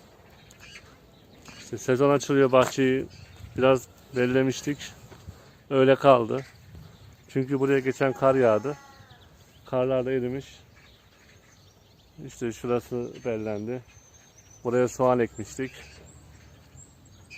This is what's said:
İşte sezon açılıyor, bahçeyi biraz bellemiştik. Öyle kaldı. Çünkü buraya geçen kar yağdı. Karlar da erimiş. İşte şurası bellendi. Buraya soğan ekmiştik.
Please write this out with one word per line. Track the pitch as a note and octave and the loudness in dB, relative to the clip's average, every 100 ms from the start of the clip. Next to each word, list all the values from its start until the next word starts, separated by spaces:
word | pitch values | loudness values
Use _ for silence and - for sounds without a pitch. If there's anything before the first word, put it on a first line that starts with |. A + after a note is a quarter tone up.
| - - - - - - - - - - _ _ _ - - - - | -20 -20 -20 -20 -20 -20 -20 -20 -20 -20 _ _ _ -20 -20 -20 -14
İşte | A2+ | -6
sezon | - B2+ C#3+ | -2 2 2
açılıyor, | C#3 - C#3 C3+ | 2 2 2 4
bahçeyi | C3 B2 - C3 C3 - - - - - - | 4 2 0 0 0 -6 -16 -20 -20 -12 0
biraz | C3 C3 - - - B2+ | 2 2 -2 -20 -10 -2
bellemiştik. | B2 C3 C3 B2 - D3 - - - - - - - - - | 0 2 0 -2 -8 -8 -12 -20 -20 -20 -20 -20 -20 -20 -2
Öyle | C3+ C3+ C3 | 4 4 6
kaldı. | C#3+ B2+ A2 C3 - - - - - - - - - | 6 6 4 -6 -8 -18 -20 -20 -20 -20 -20 -20 -8
Çünkü | C#3 C3 C#3 | -6 -4 -2
buraya | C3+ C#3 | 0 0
geçen | C3 - C3+ | -2 -2 -2
kar | - C3+ C3 | 2 2 4
yağdı. | A#2+ G#2+ C3 C#3+ - - - - - - _ - - | 2 2 -2 -10 -16 -20 -20 -20 -20 -20 _ -20 -6
Karlar | B2+ C3 C3 B2+ | -4 -2 -2 -2
da | |
erimiş. | C3+ B2 C3+ - - _ - - _ _ _ _ _ _ _ _ _ _ _ _ D#3+ C3+ | -4 -4 -8 -12 -20 _ -20 -20 _ _ _ _ _ _ _ _ _ _ _ _ -20 -20
İşte | - A#2+ | -10 -10
şurası | A2 A#2+ B2 - B2 A#2+ B2+ B2+ | -8 -4 -4 -4 -8 -10 -10 -8
bellendi. | A2 G#2+ G#2 G#2+ B2+ - - _ _ _ _ _ - | -6 -6 -8 -8 -10 -14 -20 _ _ _ _ _ -10
Buraya | A#2+ B2 B2 | -2 0 0
soğan | - B2+ B2 | 0 0 2
ekmiştik. | A2+ - G#2 - C3 - - - - - - - - - _ - - _ - - - | -2 -6 -14 -10 -12 -14 -20 -20 -20 -20 -20 -20 -20 -20 _ -20 -20 _ -20 -20 -20